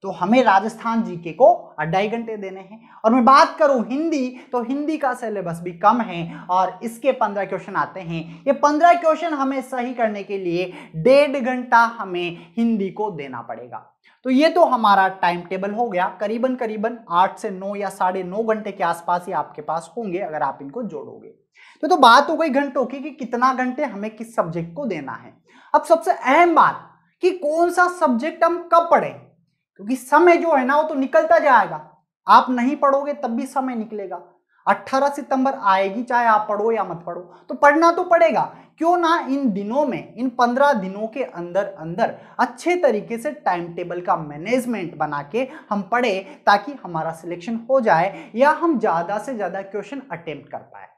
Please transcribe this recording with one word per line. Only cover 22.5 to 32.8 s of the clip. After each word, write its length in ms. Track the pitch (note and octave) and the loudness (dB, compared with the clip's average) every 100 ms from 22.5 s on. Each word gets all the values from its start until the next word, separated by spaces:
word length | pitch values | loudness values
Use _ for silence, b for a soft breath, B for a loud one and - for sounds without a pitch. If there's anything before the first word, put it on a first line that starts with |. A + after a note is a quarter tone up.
| B3+ C#4+ C#4+ A3+ | 0 -2 -4 -6
की 140 | C#4 | -6
कि 120 | D4 | -14
कितना 420 | - C4 A#3+ B3+ | -12 -8 0 0
घंटे 320 | B3+ B3+ B3 C#4+ | 0 -4 -4 -6
हमें 240 | G3 G#3+ | -6 -12
किस 240 | A3 A3+ - | -12 -10 -6
सब्जेक्ट 400 | F3+ E3+ E3+ - | -4 -4 -8 -8
को 100 | C#4 | -8
देना 280 | E3+ C3+ | -6 -8
है। 200 | A2+ - _ _ b b | -14 -16 _ _ b b
अब 100 | D4+ | -2
सबसे 280 | D4+ E4 F4 | 2 0 2
अहम 440 | - A#3+ D4 F4 D#4 | -2 2 4 6 6
बात 340 | F3+ C3+ - _ _ _ | 4 2 -14 _ _ _
कि 60 | F4+ F4+ | -2 0
कौन 340 | D4 D#4+ F4 | -4 0 0
सा 160 | F4 F4+ | 2 0
सब्जेक्ट 540 | F4+ D#4 A#3 D4+ E4 | 2 0 0 -2 0
हम 140 | E4+ F4 F4 | 0 0 2
कब 140 | E4+ E4+ | 2 4
पढ़ें, 220 | C#4+ D3+ | 2 2
क्योंकि 840 | C3 - _ _ _ _ _ G3+ B3+ | -10 -20 _ _ _ _ _ -8 -6
समय 420 | - D4 F4 E4+ | 2 6 6 6
जो 180 | E4 C#4+ | 4 2
है 100 | B3+ | 2
ना 120 | D4 | 2
वो 60 | |
तो 120 | D#4 D4 | 0 -2
निकलता 440 | C4 D#4+ D#4+ E4 | 2 2 4 4
जाएगा, 500 | C#4+ A#3+ F#3 D#3 - _ _ _ - | 6 4 4 -4 -14 _ _ _ 6
आप 220 | A3 - | 6 6
नहीं 260 | B3+ A#3+ | 0 0
पढ़ोगे 360 | D4 | 0